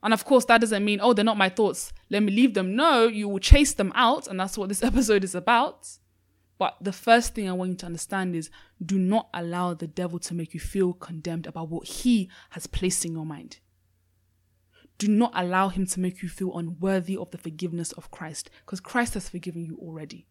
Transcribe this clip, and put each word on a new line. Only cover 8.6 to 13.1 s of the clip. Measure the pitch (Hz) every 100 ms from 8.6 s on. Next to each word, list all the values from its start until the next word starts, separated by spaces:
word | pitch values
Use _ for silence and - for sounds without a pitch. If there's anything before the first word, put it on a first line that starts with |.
| _ _
do | 165 196
not | 185 214 -
allow | - 170 175 180
the | 165 165
devil | 170 180 170
to | -
make | 170 165
you | 165
feel | - 196 185
condemned | 175 - 165 170 165 160
about | 165 165
what | 165 -
he | - 254 233 185 - _
has | - -
placed | - 185 185
in | 170